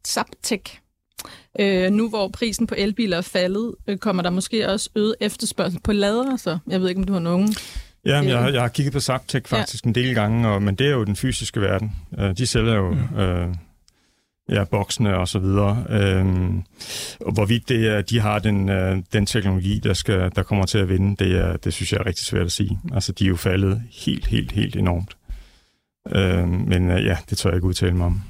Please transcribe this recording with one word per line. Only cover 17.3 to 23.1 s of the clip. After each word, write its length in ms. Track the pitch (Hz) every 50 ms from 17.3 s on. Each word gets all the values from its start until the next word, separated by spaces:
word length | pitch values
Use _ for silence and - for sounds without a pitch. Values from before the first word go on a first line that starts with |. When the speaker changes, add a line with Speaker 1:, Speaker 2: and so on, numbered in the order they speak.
Speaker 2:
hvorvidt 360 | - 110 104 98 117 120 - -
det 180 | 131 113 113 110
er, 120 | 107 104
de 180 | 95 - 113 117
har 180 | 107 107 104 104
den, 300 | - 107 104 98 95 98
øh, 280 | 98 95 92 92 95 95 87 _
den 140 | - 107 104
teknologi, 520 | - - 113 92 98 95 92 87 98 101 -
der 140 | - 104 95
skal, 380 | - - - 104 92 90 92 -
der 60 | -
kommer 240 | 92 - 110 101 95
til 120 | - - 110
at 100 | 98 90
vinde, 360 | 95 92 98 101 101 - 98
det 120 | 92 90
er, 200 | 92 90 87 87
det 160 | 87 - 95
synes 200 | - - 131 -
jeg 60 | - 98
er 60 | -
rigtig 200 | - 87 - -
svært 200 | - - - 87
at 60 | 87
sige. 260 | - - - 92 92 92 - 170 131
Altså, 180 | 98 - -